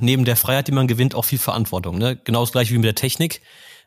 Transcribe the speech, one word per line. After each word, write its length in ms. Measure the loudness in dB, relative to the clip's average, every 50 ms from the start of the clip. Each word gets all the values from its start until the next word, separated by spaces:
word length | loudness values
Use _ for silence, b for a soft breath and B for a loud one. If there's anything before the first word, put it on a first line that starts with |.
neben 240 | 2 2 4 4 4
der 120 | 2 2
Freiheit, 300 | 0 0 0 0 0 0
die 60 | 0
man 160 | 0 2 2 2
gewinnt, 260 | 2 2 0 0 0
auch 120 | -2 -4
viel 120 | -2 -2 -2
Verantwortung, 600 | -2 -2 -2 -2 -2 -2 -4 -6 -6 -4 -4 -2
ne? 180 | -2 -2 -4
Genau 240 | -4 -4 -2 0 0
das 100 | 0 0
gleiche 220 | 0 0 0 2
wie 60 | 2 2
mit 80 | 2
der 80 | 2 0
Technik. 480 | 0 -2 -4 -2 -2 -2 -4 -4 -8 B B B B B B B B B